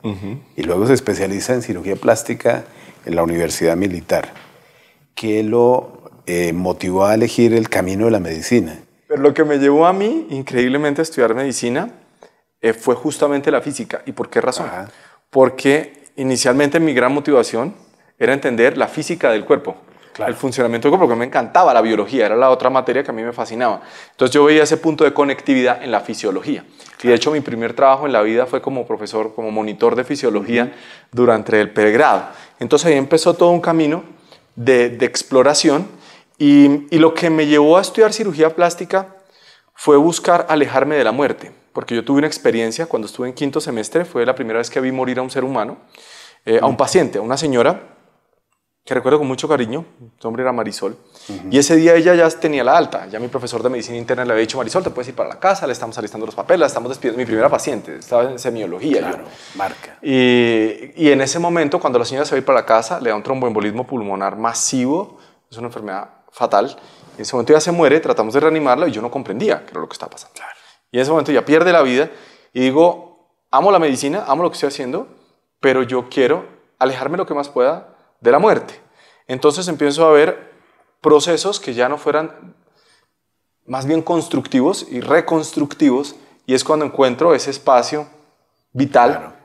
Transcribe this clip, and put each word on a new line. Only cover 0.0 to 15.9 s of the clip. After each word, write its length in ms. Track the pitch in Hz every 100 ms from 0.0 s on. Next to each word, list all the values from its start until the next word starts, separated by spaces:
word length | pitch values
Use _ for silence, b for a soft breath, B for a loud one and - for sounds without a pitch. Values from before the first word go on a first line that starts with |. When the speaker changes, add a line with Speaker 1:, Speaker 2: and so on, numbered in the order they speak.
Speaker 1:
Ujú. 360 | 113 98 98 131 - -
Speaker 2:
Y 80 |
luego 240 | 85 87 110
se 60 |
especializa 600 | 131 - 90 98 98 -
en 100 | 123
cirugía 340 | 113 98 85 95
plástica 640 | 117 110 - 120 120 123 - B B B -
en 120 | 85
la 60 |
Universidad 520 | 82 85 82 - 82 85
Militar. 540 | 98 87 - 85 - - b b b b b b b -
¿Qué 280 | 110 107
lo, 680 | 107 117 120 123 - - - _ -
eh, 260 | 87 87
motivó 520 | 85 90 87 92 92 101
a 80 |
elegir 400 | 110 113 - 117
el 140 | 113 113
camino 380 | 98 92 98 113
de 60 |
la 80 | 110
medicina? 580 | 85 80 80 120 82 - _ _ _
Speaker 1:
Pero 140 | 147
lo 100 | 143
que 100 | 143
me 140 | 156 143
llevó 300 | 139 143 170
a 40 |
mí, 360 | 190 208 320 311
increíblemente, 720 | 139 135 127 123 135 151 143
a 20 |
estudiar 300 | 160 - 117
medicina, 560 | 113 135 120 120 127 214 - _ _ b b b _
eh, 120 | 113
fue 200 | 110 -
justamente 560 | 117 156 139 147 143 139
la 100 | 139
física. 440 | 147 135 110 - -
¿Y 60 |
por 180 | 120 117
qué 100 | 120
razón? 280 | 120 - -
Speaker 2:
Ajá. 240 | 90 101 b b b _
Speaker 1:
Porque 720 | 135 131 131 139 147 -